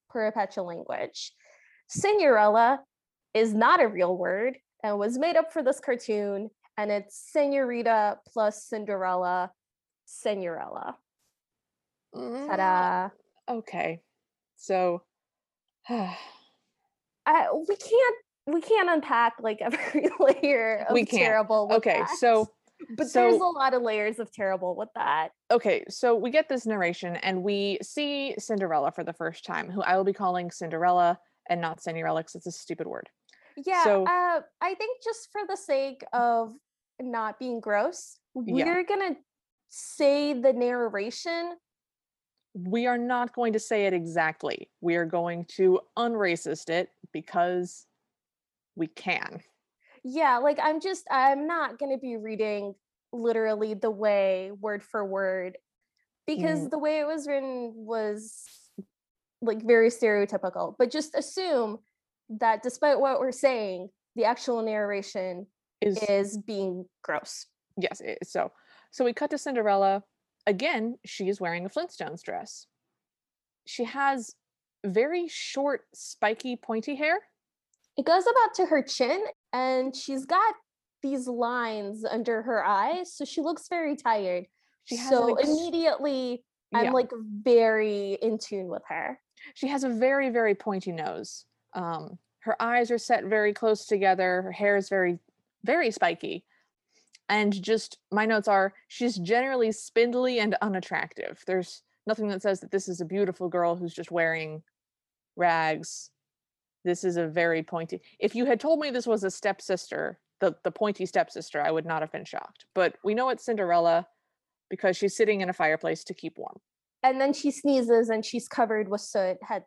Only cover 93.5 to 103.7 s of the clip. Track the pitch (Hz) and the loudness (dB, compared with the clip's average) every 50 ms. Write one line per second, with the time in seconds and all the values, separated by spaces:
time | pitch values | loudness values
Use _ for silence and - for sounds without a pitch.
93.5 | 202 - - 220 220 208 - - 220 196 196 190 185 180 185 180 180 180 185 190 | 0 2 2 2 2 2 0 0 0 2 4 4 4 4 4 2 2 0 0 -4
94.5 | 185 - 208 202 202 202 196 - 202 190 185 175 175 170 _ _ _ _ _ _ | -4 0 2 2 2 2 2 0 0 2 2 2 0 -2 _ _ _ _ _ _
95.5 | _ _ - 202 269 339 330 233 202 - - 175 170 170 - - - 170 - _ | _ _ -2 0 0 2 2 0 0 0 0 -2 -2 -2 -6 -8 -8 -8 -12 _
96.5 | _ _ _ _ _ _ _ _ _ _ _ _ _ - _ - 202 214 214 208 | _ _ _ _ _ _ _ _ _ _ _ _ _ -14 _ -2 0 2 2 2
97.5 | 208 196 180 214 226 220 - - - _ _ - - 208 214 220 226 214 208 220 | 0 -2 -2 -2 -2 -2 -2 -6 -16 _ _ -4 -2 0 2 2 2 2 2 4
98.5 | 202 196 190 196 196 _ _ - - - 240 240 220 196 170 170 220 240 254 269 | 4 4 4 2 -2 _ _ -16 -8 -4 -2 -2 -2 -2 -2 2 2 2 2 2
99.5 | 269 254 233 220 214 - - - - 226 233 240 240 247 254 254 247 233 208 214 | 0 0 0 0 0 -4 -6 -2 2 2 2 4 2 0 0 0 0 0 0 0
100.5 | - - - 214 196 185 180 - 175 160 - 170 - - - - - - - - | 0 0 0 -2 -2 -4 -4 -4 -6 -6 -6 -6 -8 -10 -10 -10 -10 -12 -6 -4
101.5 | 185 185 180 - - - _ _ _ _ - 208 220 220 214 208 196 190 - 208 | -2 -2 -2 -4 -10 -20 _ _ _ _ -6 -4 -4 -2 -2 -4 -4 -2 -2 -2
102.5 | 196 180 - - - 196 185 - 180 170 180 160 185 196 202 185 180 - 185 175 | -2 -2 -4 -4 -4 -4 -4 -4 -8 -8 -6 -4 -2 0 0 0 -2 -4 -6 -4
103.5 | 165 180 175 170 | -2 0 0 0